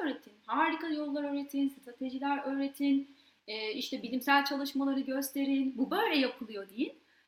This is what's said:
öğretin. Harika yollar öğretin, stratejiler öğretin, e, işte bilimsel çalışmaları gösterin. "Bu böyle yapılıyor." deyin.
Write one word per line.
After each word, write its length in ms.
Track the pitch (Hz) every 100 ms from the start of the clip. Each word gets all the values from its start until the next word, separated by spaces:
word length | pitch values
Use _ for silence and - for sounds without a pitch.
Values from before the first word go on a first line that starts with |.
öğretin. 300 | 320 - - - -
Harika 420 | 247 330 320 330
yollar 360 | 302 294 285
öğretin, 440 | 285 285 285 277 277
stratejiler 760 | - 247 240 262 254 277 277
öğretin, 720 | 269 277 277 - 285 277 277 - _ _ -
e, 260 | 214 220
işte 300 | 233 - 269
bilimsel 420 | 226 254 254 277
çalışmaları 560 | 277 277 277 269 277 269
gösterin. 760 | 262 269 277 277 277 277 262 233
"Bu 120 | 269
böyle 260 | 359 - 302
yapılıyor." 520 | 254 - 220 208 196
deyin. 300 | 214 349 - _ _